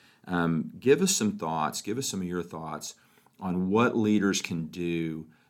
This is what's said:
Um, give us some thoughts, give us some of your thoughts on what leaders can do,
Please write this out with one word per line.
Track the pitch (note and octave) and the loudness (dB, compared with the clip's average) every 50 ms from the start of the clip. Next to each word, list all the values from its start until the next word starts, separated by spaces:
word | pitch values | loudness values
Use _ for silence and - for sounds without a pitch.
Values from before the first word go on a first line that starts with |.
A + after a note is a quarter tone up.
| _ - _ _ - | _ -20 _ _ -10
Um, | - F2 F2 E2+ E2 E2 D#2+ - - - - | -4 0 0 2 2 2 0 0 -4 -8 -2
give | - B2 D3 E3+ | 4 4 6 6
us | F#3+ F#3 - | 6 2 2
some | - A2 G#2 F#2+ - | 2 2 0 0 -2
thoughts, | E2+ D#2+ D#2+ D#2+ D#2 D2+ - - | -4 -4 -2 0 -2 -2 -2 -6
give | - G2+ A2 C3 | -6 -6 -6 -4
us | C3+ - | -4 -6
some | - F#2+ | -4 -4
of | F2+ | -4
your | F2 F2+ F2+ E2+ | -4 -4 -4 -4
thoughts | F2+ E2+ D#2+ D#2+ D#2 D#2 D2+ - - - _ _ _ _ _ _ _ _ _ | -6 -8 -10 -10 -8 -10 -10 -10 -14 -16 _ _ _ _ _ _ _ _ _
on | F#2+ F#2 F2+ F2+ F#2 F#2 | -6 -2 -2 0 0 2
what | G2+ A2 A#2+ A#2+ - | 4 4 4 4 4
leaders | A#2 G#2+ G#2+ G#2+ G#2 G2 G2 F2+ - - | 2 2 4 4 4 4 4 2 0 -2
can | - F#2 E2 E2 | -4 -4 -4 -6
do, | D#2 E2 F2+ F2 E2+ E2 E2 E2 E2 D#2+ D#2+ D#2 - - _ _ _ | -6 -6 -6 -4 -2 -2 -2 -2 -2 -4 -6 -10 -14 -18 _ _ _